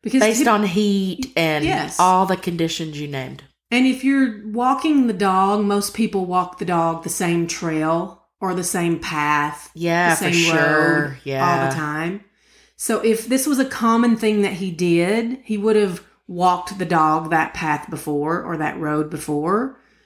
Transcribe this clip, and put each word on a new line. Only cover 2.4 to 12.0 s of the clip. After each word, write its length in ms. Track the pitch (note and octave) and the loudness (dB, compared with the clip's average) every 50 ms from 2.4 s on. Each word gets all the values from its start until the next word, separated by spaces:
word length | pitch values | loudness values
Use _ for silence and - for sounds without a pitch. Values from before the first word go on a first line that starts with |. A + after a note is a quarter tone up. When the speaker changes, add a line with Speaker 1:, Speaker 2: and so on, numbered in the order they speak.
| - F#3 F3 E3 E3 D#3+ E3 - E3 D#3 D3+ D3 | -2 -6 -2 -2 -2 -2 -2 -6 -8 -8 -8 -10
Speaker 2:
you 80 | D3 | -10
named. 360 | D3 C#3+ C3+ B2+ B2+ C3 C#3 - _ _ _ _ _ | -8 -8 -8 -10 -10 -14 -16 -20 _ _ _ _ _
Speaker 1:
And 160 | A#3+ B3 B3+ | 0 2 4
if 160 | C4 B3+ B3+ - | 2 2 2 0
you're 440 | C4+ C#4 C#4 C4 A#3+ G#3+ G#3 G#3 A3 | 0 2 4 2 2 0 -8 -12 -8
walking 560 | G#3 A#3 B3 C4 C#4 C4 - D#4+ D4+ C#4+ B3+ | -4 0 0 0 0 0 0 2 2 4 4
the 60 | A#3 G#3+ | 2 2
dog, 520 | F3 G3+ G3 F#3 F#3+ F#3+ G3 G#3 G#3 G#3 | 0 0 2 4 4 4 2 2 2 2
most 300 | G3+ G3+ G3+ G3 - - | 2 0 0 -2 -4 -2
people 300 | - A3 G#3+ F#3+ G3 F#3 | -2 -2 0 0 -2 -2
walk 320 | F3 F3+ F3+ F3+ F3+ - - | 0 0 0 0 -2 -6 -8
the 60 | - | -4
dog 380 | F3 F3+ E3+ E3 E3 E3 E3 - | -2 0 2 2 0 -2 -4 -6
the 60 | F3+ | -8
same 380 | - - F#3+ E3+ E3+ E3+ E3+ | -4 -2 0 0 2 0 0
trail 760 | E3 - - F3+ E3 D#3 D#3 D#3 D#3+ E3 E3+ E3+ - - _ _ _ _ _ | -2 -4 -6 -4 -4 -2 0 0 0 0 0 -2 -6 -10 _ _ _ _ _
or 140 | G3 F#3 F3+ | -4 -4 -2
the 100 | F3+ F3 | -2 -4
same 360 | F3 - F#3 E3+ E3+ E3+ E3 | -2 -2 0 0 0 0 -2
path, 720 | - - E3+ D3+ D3 D3 D3+ D3 D3 D3 C#3+ - - - _ | -4 -6 -4 -2 0 0 0 0 0 -2 -6 -10 -18 -20 _
Speaker 2:
Yeah, 380 | E3 E3+ E3+ E3 E3+ F3 F3 | -4 -2 0 2 2 2 2
Speaker 1:
the 200 | E3 D3+ - F3 | 2 2 2 0
same 20 | F3 | 2
Speaker 2:
for 240 | E3+ E3+ E3+ E3 | 2 2 2 2
sure. 420 | D#3 D3 D3 D3+ D#3 D#3 D3+ D3 D3 | 2 2 2 2 2 2 2 2 0
Speaker 1:
road 80 | D3 C#3+ C3+ | 0 -4 -8
all 40 | C3 - | -10 -8
Speaker 2:
Yeah. 460 | C#3 C3+ C3+ C3+ C#3 C#3 C3+ C3+ C3+ | -6 -2 0 2 2 2 2 0 -2
Speaker 1:
the 60 | C3+ | -2
time. 480 | E3+ D#3 D3 D3 D#3 | -4 -4 -4 -4 -4